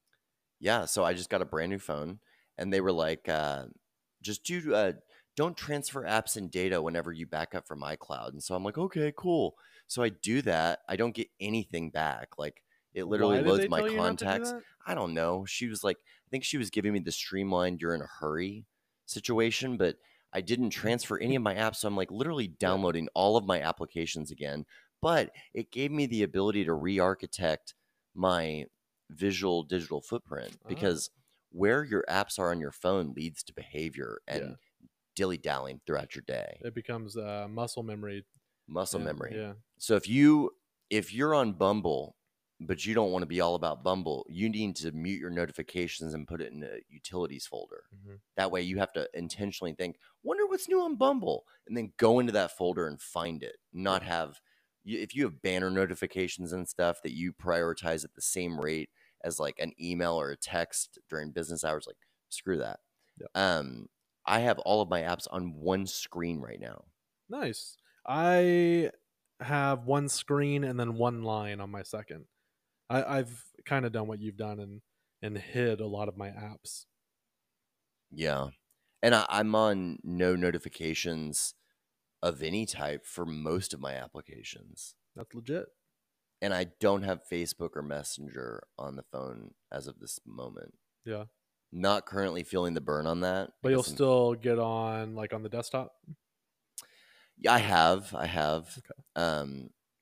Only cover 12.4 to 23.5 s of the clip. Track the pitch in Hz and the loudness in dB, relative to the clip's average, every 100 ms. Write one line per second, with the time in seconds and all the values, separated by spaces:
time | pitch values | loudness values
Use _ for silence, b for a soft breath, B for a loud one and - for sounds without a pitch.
12.4 | 73 - _ _ _ 92 90 104 104 101 | -8 -10 _ _ _ -8 0 4 4 6
13.4 | 92 98 - - - 214 87 90 196 196 | 6 4 4 2 2 2 2 0 0 0
14.4 | 240 240 b _ 180 170 87 82 85 92 | -2 -6 b _ -6 -2 0 0 0 0
15.4 | 98 - 120 107 101 90 _ _ _ 131 | -4 -4 -4 0 0 0 _ _ _ -4
16.4 | - 147 104 107 104 101 87 - - 95 | -2 -2 0 0 2 2 0 -4 -4 -2
17.4 | 98 90 90 87 82 85 71 - 78 78 | 2 2 2 0 -2 -2 -4 -6 -2 -2
18.4 | 95 104 110 _ _ _ - 110 - 113 | -2 -6 -16 _ _ _ -12 -6 0 2
19.4 | 113 - 131 117 87 - b b b 98 | 4 2 -2 0 0 0 b b b -4
20.4 | 87 120 117 - 110 120 - 101 117 135 | 0 2 0 0 0 0 0 0 2 2
21.4 | 107 95 110 - 107 98 92 104 151 151 | 2 2 0 0 0 0 -2 -2 -2 0
22.4 | 98 73 92 95 92 82 80 85 98 113 | -4 2 2 4 4 2 0 4 8 8
23.4 | 98 | 6